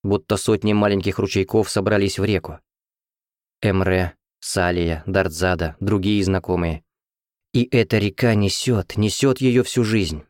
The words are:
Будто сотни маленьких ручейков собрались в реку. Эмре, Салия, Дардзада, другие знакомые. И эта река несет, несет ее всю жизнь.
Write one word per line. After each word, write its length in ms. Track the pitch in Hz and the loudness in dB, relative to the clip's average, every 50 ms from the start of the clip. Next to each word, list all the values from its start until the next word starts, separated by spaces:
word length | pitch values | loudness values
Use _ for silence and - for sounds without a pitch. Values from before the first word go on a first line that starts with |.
Будто 360 | - 98 98 101 _ - 110 98 | 0 0 -2 -2 _ -2 -4 -2
сотни 340 | - - 110 98 107 107 | 2 0 0 2 2 0
маленьких 460 | 104 104 104 104 101 98 92 101 95 - | 2 2 2 2 2 0 0 -2 -2 -2
ручейков 500 | 98 95 - 98 95 - - 110 104 - | -4 -2 0 -2 -2 2 0 0 0 0
собрались 500 | - 107 95 101 107 101 98 95 - - | -2 -2 0 2 2 2 0 0 -2 -2
в 60 | 98 | -2
реку. 340 | 104 104 87 - - 76 - _ _ _ _ _ _ _ _ _ _ _ _ _ _ _ _ _ _ _ _ | 0 0 -2 -4 -8 -16 -16 _ _ _ _ _ _ _ _ _ _ _ _ _ _ _ _ _ _ _ _
Эмре, 540 | - 107 95 95 95 92 92 92 90 85 - _ _ _ _ _ | -2 0 2 2 2 2 2 0 0 -2 -6 _ _ _ _ _
Салия, 640 | - - - 98 90 87 87 87 85 82 82 78 - | -12 -6 -2 0 0 0 0 0 0 -2 -2 -4 -6
Дардзада, 720 | 95 92 95 92 85 78 78 92 92 90 82 87 80 78 _ | -2 0 0 0 0 -2 -2 0 0 0 0 -2 -6 -6 _
другие 460 | 98 101 107 101 92 104 107 104 95 | -2 -2 0 0 0 0 0 0 0
знакомые. 600 | 92 95 95 - - 90 87 87 82 80 78 _ _ _ _ _ _ _ _ _ _ _ _ _ _ | 0 0 -2 -2 -2 -2 -2 -2 -2 -4 -6 _ _ _ _ _ _ _ _ _ _ _ _ _ _
И 120 | - 120 120 - | -2 -2 0 2
эта 280 | - 120 113 - - 110 | 0 0 0 2 0 0
река 360 | 104 101 95 - 131 117 110 | 0 0 -2 0 2 2 4
несет, 640 | 104 101 95 - - - 131 120 101 90 _ - | 4 2 0 0 -2 -2 0 0 0 -2 _ -2
несет 440 | 107 104 104 - - - 139 127 - | 0 0 0 0 2 2 2 2 2
ее 220 | 131 127 120 127 | 2 2 2 2
всю 220 | 123 - - 127 117 | 0 2 0 0 0
жизнь. 400 | 107 113 110 95 78 78 76 - | 2 2 0 0 -2 -4 -10 -12